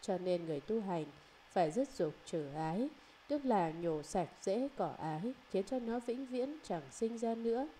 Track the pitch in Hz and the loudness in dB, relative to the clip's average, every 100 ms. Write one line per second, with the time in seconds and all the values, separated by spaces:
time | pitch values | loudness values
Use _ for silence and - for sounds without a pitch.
0 | - 185 180 180 170 147 135 226 196 175 | 0 0 2 2 2 -4 0 -2 0 -2
1 | 147 - - - - - 175 170 277 - | -2 -8 -20 -20 -4 4 4 4 0 2
2 | 165 151 - 170 143 143 160 175 269 - | 0 0 -4 -4 -2 -2 0 2 0 -4
3 | - - - 294 269 214 165 160 170 156 | -20 -20 -2 0 4 4 4 2 0 0
4 | 147 196 165 - - 202 269 - 180 131 | 0 0 0 -2 0 2 0 0 -2 -2
5 | 156 156 214 262 - 190 196 262 233 233 | -4 -2 -4 -6 -2 -2 0 -2 -2 -2
6 | 240 240 269 247 262 302 - 175 135 - | -2 -4 -2 -2 -2 -4 -4 -4 -4 -2
7 | 226 233 226 226 226 233 294 - | -2 0 -2 0 2 2 0 -6